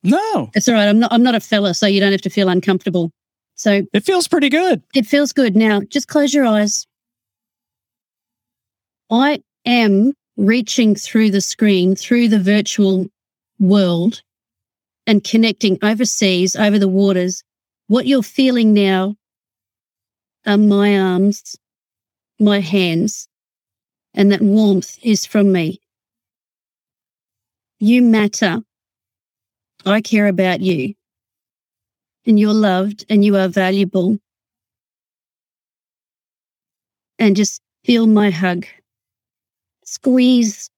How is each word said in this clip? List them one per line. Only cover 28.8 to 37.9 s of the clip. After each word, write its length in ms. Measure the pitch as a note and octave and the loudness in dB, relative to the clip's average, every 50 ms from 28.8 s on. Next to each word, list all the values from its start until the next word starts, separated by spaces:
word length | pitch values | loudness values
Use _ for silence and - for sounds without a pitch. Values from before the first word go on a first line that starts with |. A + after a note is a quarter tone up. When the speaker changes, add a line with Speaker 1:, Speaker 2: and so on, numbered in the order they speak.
| _ _ _ _ _ _ _ _ _ _ _ _ _ _ _ _ _ _ _ _ - | _ _ _ _ _ _ _ _ _ _ _ _ _ _ _ _ _ _ _ _ -4
Speaker 2:
I 160 | F#3+ G3+ A3 | -2 -2 -2
care 260 | G#3+ - A3 G#3+ G#3 G3+ | -2 0 0 0 0 0
about 320 | F#3+ F3 F#3+ F#3 F3+ - | 0 0 -2 -2 -2 -2
you. 340 | F#3+ F#3+ F3+ D3+ B2+ G#3 G3+ _ _ _ _ _ _ _ _ _ _ _ _ _ _ _ _ _ _ _ _ _ _ _ _ _ _ | -2 -2 -2 -2 -4 -8 -10 _ _ _ _ _ _ _ _ _ _ _ _ _ _ _ _ _ _ _ _ _ _ _ _ _ _
And 120 | A#3+ A3 G#3 | 2 2 2
you're 160 | G#3+ G#3+ G#3+ | 2 2 0
loved 520 | A3 G#3+ G3+ F#3 F#3 F#3+ G#3 G3+ - - _ | 0 0 0 0 0 -2 -4 -6 -10 -8 _
and 160 | G#3+ G3+ G3+ | 0 2 2
you 140 | G#3 G3+ G3 | 2 2 2
are 100 | F#3+ F#3 | 0 0
valuable. 720 | F3 G3+ F#3 F#3 F#3+ G3 G3 F#3 - F#3+ F3 F#3 G#3+ G3+ _ _ _ _ _ _ _ _ _ _ _ _ _ _ _ _ _ _ _ _ _ _ _ _ _ _ _ _ _ _ _ _ _ _ _ _ _ _ _ _ _ _ _ _ _ _ _ _ _ _ _ _ _ _ _ _ _ _ _ _ | -2 -2 -2 -2 0 -2 -2 -2 -2 -2 -2 -2 -4 -4 _ _ _ _ _ _ _ _ _ _ _ _ _ _ _ _ _ _ _ _ _ _ _ _ _ _ _ _ _ _ _ _ _ _ _ _ _ _ _ _ _ _ _ _ _ _ _ _ _ _ _ _ _ _ _ _ _ _ _ _
And 180 | A#3 G#3 G3 G3 | 2 2 2 2
just 240 | G#3 - - - _ _ _ _ _ | 0 -2 -4 -12 _ _ _ _ _
feel 220 | - | 0